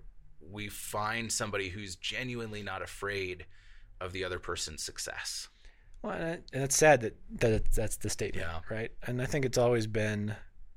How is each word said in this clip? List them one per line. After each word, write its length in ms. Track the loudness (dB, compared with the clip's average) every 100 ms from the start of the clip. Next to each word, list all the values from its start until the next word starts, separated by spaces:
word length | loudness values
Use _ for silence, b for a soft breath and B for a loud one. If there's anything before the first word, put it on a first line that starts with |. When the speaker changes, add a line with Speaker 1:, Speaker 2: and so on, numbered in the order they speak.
| -10 -16 -18 -16
Speaker 1:
we 280 | -12 -8 -8
find 600 | -8 -4 -2 -2 -2 -2
somebody 380 | -2 -2 -2 -4
who's 260 | -6 -10
genuinely 680 | -6 -6 -4 -4 -6 -6 -6
not 180 | -6 -6
afraid 640 | -8 -6 -4 -2 -2 -6 -12 b b b b -10
of 120 | -6
the 120 | -4
other 140 | -2 -2
person's 440 | -4 -6 -6 -6
success. 640 | -8 -6 -8 -6 -8 -8 -10 b b b b -10
Speaker 2:
Well, 120 | -6
and, 100 | -4
I, 60 | -4 -4 -6
and 100 | -4
it's 120 | 0 8
sad 260 | 10 10
that, 140 | 6 -6 -10 2
that 320 | 4 6 8
that's 220 | 8 6 0
the 100 | -2
statement, 380 | -2 -2 -2 -2
Speaker 1:
Yeah. 120 | -4 -4
Speaker 2:
right? 160 | -4 -4 -6 -4
And 140 | -2
I 60 | 0
think 180 | 2
it's 140 | 2 4
always 280 | 6 6 2
been 480 | 2 2 0 -2 -4 -10 -14 -14